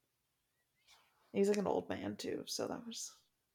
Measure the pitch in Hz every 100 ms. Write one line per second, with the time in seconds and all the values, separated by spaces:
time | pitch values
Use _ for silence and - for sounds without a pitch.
0 | _ _ _ _ _ _ _ _ _ -
1 | _ _ _ 202 196 208 190 - - -
2 | 208 214 - - - - 113 - 233 226
3 | - - _ _ _